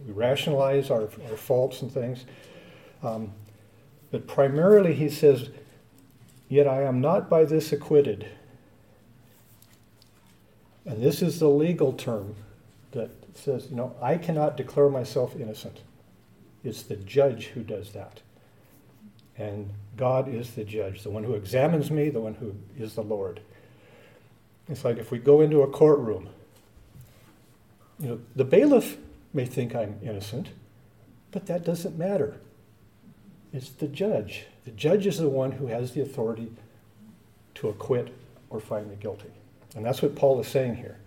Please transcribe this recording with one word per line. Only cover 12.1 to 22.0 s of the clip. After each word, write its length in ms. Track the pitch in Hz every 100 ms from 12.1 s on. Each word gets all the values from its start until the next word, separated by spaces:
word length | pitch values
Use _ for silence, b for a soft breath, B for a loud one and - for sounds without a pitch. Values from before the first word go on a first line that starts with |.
| 110 98 - - - - _ -
that 200 | 120 110 - - -
says, 320 | 143 123 -
you 60 | 120
know, 200 | 123 -
I 160 | 156 170
cannot 400 | - 151 151 -
declare 320 | 127 - 143
myself 460 | 131 123 139 123 -
innocent. 460 | 110 110 - - - - _ _ _ _ - _
It's 180 | 120 104
the 140 | - 98
judge 520 | 95 135 139 117 -
who 140 | 123
does 300 | 107 104 95
that. 300 | 104 92 - _ _ b b b b b _ - - - -
And 320 | 107 104 101 - - 110
God 320 | 127 131 139
is 240 | 117 120
the 120 | -
judge, 400 | 101 107 95 95
the 80 | 107
one 120 | 107
who 120 | 110 107
examines 560 | 95 131 151 160 139
me, 180 | 151